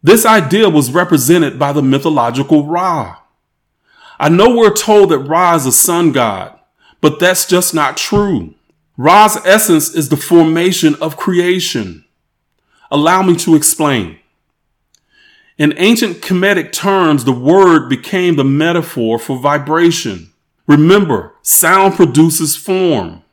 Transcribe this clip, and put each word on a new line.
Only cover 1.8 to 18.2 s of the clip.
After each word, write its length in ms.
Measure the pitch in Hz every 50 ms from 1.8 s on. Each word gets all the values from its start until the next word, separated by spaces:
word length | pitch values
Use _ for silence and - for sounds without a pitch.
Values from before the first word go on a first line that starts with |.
mythological 800 | 139 135 135 139 139 165 156 139 117 117 117 135 139 - 156 151 143
Ra. 520 | 151 165 175 185 185 170 151 110 90 87 - _ _ _ _ _ _ _ _ _ _ _ _ _ _ _ _ _ - - _
I 80 | 147 151
know 260 | 170 180 208 247 240
we're 160 | 233 226 208
told 360 | 202 - - 220 214 208 196 170
that 100 | 165 135
Ra 380 | 135 139 160 170 185 175 170
is 100 | 160 131
a 60 | 131
sun 400 | 117 - - 175 170 170 175 160
god, 400 | 127 131 120 110 98 95 92 - - _ _ _ _ _ _ _ _ _
but 180 | - 156 151 -
that's 260 | 175 180 185 180 -
just 300 | - 180 180 180 - -
not 220 | 160 147 131 -
true. 580 | - - - 202 202 208 202 170 110 85 76 - _ _ _ _ _ _ _ _
Ra's 400 | - 123 156 180 208 214 214 170 - -
essence 460 | 180 196 220 214 - 170 156 151 -
is 180 | - 165 147 127
the 60 | 156
formation 800 | 139 - - 170 170 160 160 160 165 175 185 180 - - 156 147 -
of 160 | 156 160 147
creation. 880 | - - - 180 175 175 180 185 185 - - - 123 104 92 82 80 _ _ _ _ _ _ _ _ _ _ _ _ _ _ _ _ _ _
Allow 340 | - 147 151 165 180 185
me 120 | 190 185 175 170
to 180 | - 170 160
explain. 600 | 151 143 - - - 156 147 135 117 92 80 78 _ _ _ _ _ _ _ _ _ _ _ _ _ _ _ _ _ _ _ _ _ _ _ _ _ _ _ _
In 160 | - 151 151 147
ancient 440 | 139 175 214 240 226 - 202 170 -
Kemetic 520 | - - 185 180 185 202 202 - 143 -
terms, 500 | - - - 196 196 190 180 160 147 139
the 80 | 117 135
word 580 | 127 120 123 147 175 196 190 180 165 151 123 127
became 460 | 135 - - - - 185